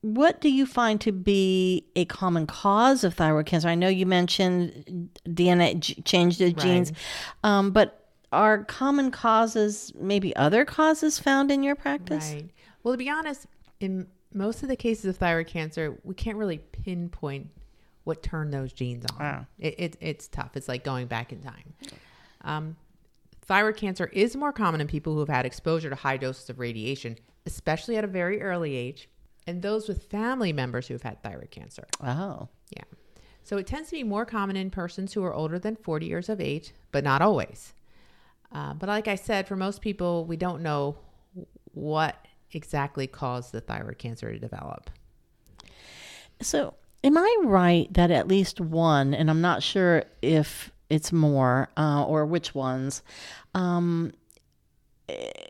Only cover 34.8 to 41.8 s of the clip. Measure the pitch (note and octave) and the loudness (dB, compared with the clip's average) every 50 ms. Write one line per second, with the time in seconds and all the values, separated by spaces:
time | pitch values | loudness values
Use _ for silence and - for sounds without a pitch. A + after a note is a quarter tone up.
34.8 | F3 F3 - F#3+ F#3+ G3 - G#3 F#3 F3 - - D#3 D#3+ E3+ F3+ - G#3+ A3+ - | -8 -8 -8 -8 -8 -6 -4 -4 -4 -4 -4 -4 -4 -4 -4 -4 -4 -6 -6 -6
35.8 | - E3+ D#3 D#3 E3 E3+ E3 F3 F3+ A3 A3 F#3 D#3 C#3+ C#3+ D3+ - - - - | -6 -4 -4 -4 -4 -4 -6 -6 -4 -6 -6 -4 -4 -4 -6 -6 -8 -14 -20 -20
36.8 | - _ - C#3 C#3+ C#3 C3+ C#3+ F3+ G#3+ F#3 B2 - - - - - - - - | -10 _ -4 -2 2 2 4 4 4 4 4 2 0 -4 -8 -16 -20 -20 -20 -20
37.8 | - - - - - _ _ _ _ _ _ _ _ - - D3 C#3+ C#3 C#3+ D#3+ | -20 -20 -20 -20 -20 _ _ _ _ _ _ _ _ -14 -10 -10 -8 -8 -8 -8
38.8 | F#3+ G3+ G#3 A3 G#3+ G#3+ G3 F#3+ - - G#3+ G3 F#3+ - G3 F#3 F#3+ G3+ G3+ - | -4 -2 -2 -2 -2 -2 -4 -4 -2 -2 -2 -2 -2 -4 -4 -4 -4 -4 -4 -4
39.8 | - G#3+ G3 - F3 F3 E3+ E3+ D#3+ E3+ E3 D#3 F3+ F3+ E3 D#3 E3 D#3 D3 C#3+ | -6 -6 -4 -2 -2 0 0 -2 -2 -4 -4 -4 -2 -4 -4 -4 -2 -2 0 0
40.8 | C#3+ C#3+ D3 - - - _ _ _ _ - F#3 - - - - - - - D3+ | -2 -2 -4 -8 -14 -20 _ _ _ _ -18 -18 -18 -18 -20 -20 -20 -16 -12 -8